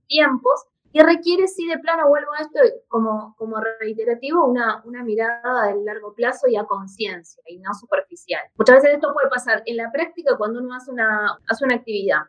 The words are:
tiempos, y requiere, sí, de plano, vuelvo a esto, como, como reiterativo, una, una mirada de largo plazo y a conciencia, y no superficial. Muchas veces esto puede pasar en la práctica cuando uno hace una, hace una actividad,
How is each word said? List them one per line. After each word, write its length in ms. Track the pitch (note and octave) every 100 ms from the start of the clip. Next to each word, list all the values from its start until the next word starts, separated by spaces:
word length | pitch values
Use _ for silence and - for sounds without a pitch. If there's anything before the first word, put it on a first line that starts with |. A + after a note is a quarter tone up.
| -
tiempos, 600 | D4 C#4+ B3+ B3 - - _ _ D4+
y 60 |
requiere, 460 | D#4+ E4 E4+ F4+ F#4+
sí, 200 | F#4 E4+
de 120 | D#4+
plano, 280 | D#4+ E4 D4
vuelvo 240 | D4 D4
a 80 | D4
esto, 160 | D4+ D#4 A#3+ - _
como, 480 | A#3 A3 G#3+ A3 -
como 220 | A3 A3 A3+ A3+
reiterativo, 680 | A3 A3 A3+ A#3+ C4+ E4+ C4+
una, 380 | B3 A3+ G#3+ A3
una 180 | A#3+
mirada 640 | A#3+ G#3 A3+ A#3 B3 B3 G#3
de 160 | G3+
largo 300 | G#3 G#3+ G#3
plazo 340 | - A#3+ C4 B3+
y 80 | G#3
a 100 | G#3+
conciencia, 760 | G3 F#3+ - G3+ F3 E3+ _ E3+
y 100 | F3+
no 160 | F#3+
superficial. 720 | G#3 A#3+ - - F4 - D#3+ - -
Muchas 200 | G#3+ C4
veces 160 | C#4+
esto 180 | D4 D4
puede 160 | D4 C4+
pasar 360 | A#3+ A#3+ A3 A#3
en 120 | A#3
la 140 | A3+
práctica 460 | C#4 E4+ - C#4+ A3+
cuando 220 | G#3+ A#3+
uno 160 | B3+ B3+
hace 160 | B3+
una, 480 | B3 A3 G#3+ G#3 - -
hace 180 | A3+ C4
una 120 | A#3+
actividad, 420 | A3+ G3+ F#3+ D3+